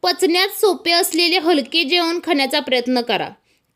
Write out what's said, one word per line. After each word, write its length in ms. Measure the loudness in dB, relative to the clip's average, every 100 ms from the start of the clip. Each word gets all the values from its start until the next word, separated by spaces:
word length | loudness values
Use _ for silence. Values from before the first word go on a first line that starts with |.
पचण्यात 460 | -2 0 2 2 0
सोपे 440 | 2 0 0 0
असलेले 460 | 0 0 0 2 2
हलके 460 | 2 0 0 -2
जेवण 360 | 0 0 0 -2
खाण्याचा 360 | -2 0 0 -2
प्रयत्न 400 | 0 -2 0 -2
करा. 280 | 0 -2 -4 -10 _ _ _